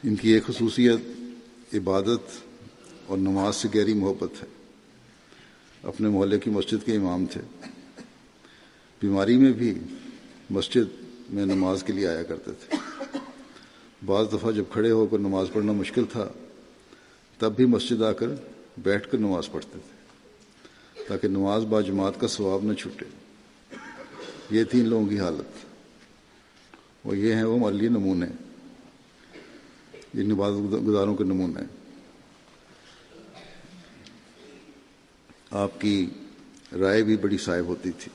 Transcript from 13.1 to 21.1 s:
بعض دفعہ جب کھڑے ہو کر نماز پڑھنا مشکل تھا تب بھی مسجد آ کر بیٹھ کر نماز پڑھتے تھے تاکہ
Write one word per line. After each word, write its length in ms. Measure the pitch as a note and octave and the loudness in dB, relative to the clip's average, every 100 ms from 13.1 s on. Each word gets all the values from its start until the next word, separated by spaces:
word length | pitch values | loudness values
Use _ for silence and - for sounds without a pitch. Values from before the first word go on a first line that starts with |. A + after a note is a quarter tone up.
| C#4 - - - - - - - - G2 | -10 -12 -18 -20 -20 -20 -20 -20 -12 0
بعض 200 | G2 A2 | 2 2
دفعہ 200 | G#2 A#2 | 0 0
جب 120 | G#2+ F#2 | -2 -2
کھڑے 180 | A#2 A2+ | 0 2
ہو 160 | A2+ G#2+ | 4 4
کر 120 | G#2+ | 2
نماز 280 | G2 G2 F#2+ | 0 0 0
پڑھنا 200 | G#2+ G#2 | 0 0
مشکل 320 | G#2 F#2 - A2 | 0 0 -2 -2
تھا 160 | A#2+ G2 - - - - - - - - - _ - | -2 -6 -8 -20 -20 -20 -20 -20 -20 -20 -20 _ -2
تب 180 | A2 G#2+ | -2 4
بھی 80 | |
مسجد 380 | B2+ A2+ - A#2 | 6 6 2 2
آ 100 | A2 | 2
کر 140 | G2 A#2 C#3+ - - - - | 2 -2 -4 -12 -20 -20 -4
بیٹھ 320 | F#2+ G2+ - | 0 0 0
کر 80 | A2+ | 0
نماز 320 | G#2 F2+ D#2 | 0 0 -4
پڑھتے 260 | D#2+ - - | -8 -10 -16
تھے 140 | - - - - - - - - - - - - | -18 -20 -20 -20 -20 -20 -20 -20 -20 -20 -20 -16
تاکہ 200 | - | -8